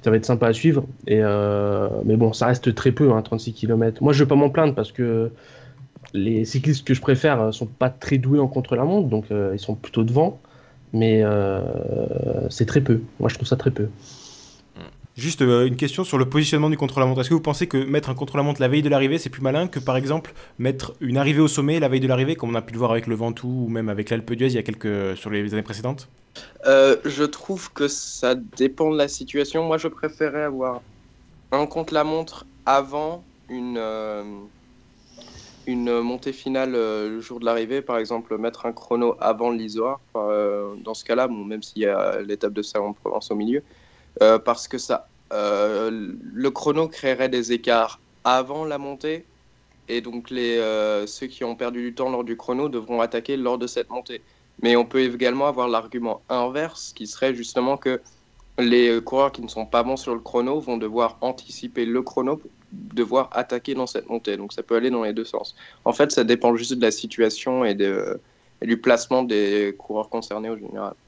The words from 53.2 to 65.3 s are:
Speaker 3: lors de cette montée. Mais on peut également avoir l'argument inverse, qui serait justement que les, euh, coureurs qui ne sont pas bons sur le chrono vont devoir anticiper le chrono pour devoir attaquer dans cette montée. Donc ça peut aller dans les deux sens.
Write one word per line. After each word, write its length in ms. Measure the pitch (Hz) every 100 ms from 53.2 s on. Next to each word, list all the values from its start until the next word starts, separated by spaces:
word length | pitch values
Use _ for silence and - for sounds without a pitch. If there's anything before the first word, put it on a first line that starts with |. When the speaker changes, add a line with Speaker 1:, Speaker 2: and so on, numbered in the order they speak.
| 113 139
Speaker 3:
lors 200 | 123 123
de 100 | 120
cette 220 | - -
montée. 320 | 123 - - _ _ _ -
Mais 160 | 117 120
on 80 | 117
peut 160 | 131
également 460 | 131 120 123 127 143
avoir 200 | 139 123
l'argument 540 | 113 110 123 117 110 _
inverse, 640 | 127 123 135 160 - - -
qui 120 | 107
serait 280 | - 131 120
justement 400 | 113 - 127 139
que 240 | 135 127 - _ _ _ - -
les, 300 | 123 123 120
euh, 140 | 117
coureurs 320 | 113 131 139
qui 80 | 135
ne 80 | 113
sont 160 | - 110
pas 180 | 120
bons 140 | 117 131
sur 160 | 131
le 80 | 117
chrono 400 | 113 120 123 151
vont 160 | 147 117
devoir 400 | 110 113 117 -
anticiper 640 | 127 127 - - 123 127 117
le 160 | 120
chrono 360 | 131 - 127 156
pour 120 | - _ _
devoir 580 | - - 110 113 127 127
attaquer 400 | 117 127 120 -
dans 120 | 131 127
cette 240 | 123 -
montée. 280 | 117 110 101
Donc 160 | 101
ça 100 | -
peut 140 | - 113
aller 140 | 127
dans 120 | 123
les 80 | 110
deux 140 | 110
sens. 320 | 113